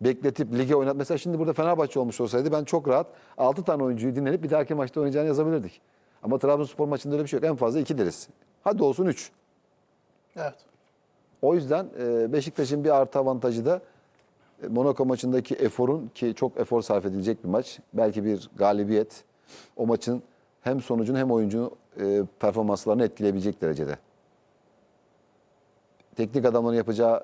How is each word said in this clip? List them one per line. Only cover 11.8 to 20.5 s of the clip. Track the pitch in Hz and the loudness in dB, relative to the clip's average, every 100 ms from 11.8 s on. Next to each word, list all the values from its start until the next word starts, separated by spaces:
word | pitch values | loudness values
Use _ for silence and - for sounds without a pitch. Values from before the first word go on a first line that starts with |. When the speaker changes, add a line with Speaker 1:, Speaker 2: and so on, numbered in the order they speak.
| 190 - | -2 -6
Speaker 1:
e, | 120 117 113 | -2 0 2
Beşiktaş'ın | 147 139 - 131 147 | 0 -2 -4 -2 0
bir | 151 | 4
artı | 139 131 139 | 4 4 2
avantajı | 131 127 123 117 127 | 0 0 0 0 0
da, | 180 - _ _ _ _ _ _ _ | -2 -4 _ _ _ _ _ _ _
e, | 95 | -4
Monaco | 117 139 135 131 | 0 2 2 0
maçındaki | 127 127 127 120 | 0 0 -2 -2
eforun, | 120 117 - 123 156 123 | -2 -2 2 0 0 -6
ki | - 120 107 | -4 -4 -2
çok | 131 - | -4 -2
efor | - 117 | 0 0
sarf | 107 101 95 | 2 0 0
edilecek | 95 95 107 | -2 -2 -2
bir | 90 | -2
maç. | 107 127 - _ | -2 -2 -12 _
Belki | 117 110 104 | 0 0 0
bir | 104 101 - - | -2 -4 -6 0
galibiyet | 101 104 104 107 110 - - _ _ - - - | 2 2 2 0 0 -8 -20 _ _ -20 -16 -4
o | 113 | 0
maçın | 113 120 123 - _ _ | 0 0 -6 -8 _ _